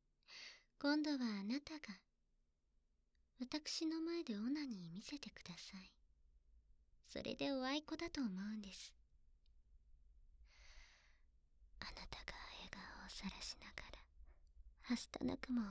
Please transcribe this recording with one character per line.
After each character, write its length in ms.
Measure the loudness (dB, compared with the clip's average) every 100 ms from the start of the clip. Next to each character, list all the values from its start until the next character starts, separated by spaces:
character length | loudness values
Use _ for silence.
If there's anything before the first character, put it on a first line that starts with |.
| _ _ -16 -12 -12 -14 -18 2
今 220 | 6 8
度 80 | 6
は 80 | 4
あ 260 | 4 2
な 160 | 2 0
た 180 | 0 -6
が、 200 | -6 -10 -12 _ _ _ _ _ _ _ _ _ _ _ _ -6
私 480 | -2 -2 0 2 4
の 140 | 4
前 220 | 4 4
で 140 | 2 2
オ 40 |
ナ 220 | 4 4
ニ 240 | 2 -2 -4
ー 20 |
見 80 | -4
せ 160 | -4 -4
て 140 | -4
く 100 | -8
だ 160 | -10 -8
さ 220 | -8 -10
い。 120 | -10 -18 -20 -20 -20 -20 -20 -20 -20 -20 -20 -20 -6
そ 160 | -2
れ 100 | 0
で 180 | 2 2
お 140 | 2 2
あ 80 |
い 80 | 2
こ 160 | 0 -2
だ 100 | 0
と 100 | 2
思 80 | 2
う 20 | 2 0 -2
ん 60 |
で 100 | -4
す。 220 | -6 -8 -12 -20 -20 -20 -20 -20 -20 -20 -20 -20 -20 -20 -20 -20 -20 -20 -18 -16 -14 -14 -18 -20 -20 -20 -20 -20 -20 -12 -6
あ 60 | -4
な 60 | -4 -6
た 140 | -6
が 140 | -4 -4 -6 -8
笑 100 | -8
顔 120 | -6 -6 -8 -8
を 20 |
さ 180 | -4 -2 -2
ら 60 |
し 140 | -4 -6
な 60 | -8
が 100 | -6
ら、 20 |
た 80 | -6
だ、 80 | -8 -12 -14 -14 -14 -18 -16 -16 -6 2
は 120 | 2
し 100 | 2
た 140 | 2
な 140 | 2 2
く 140 | 4
も 100 | 4
お 20 | 4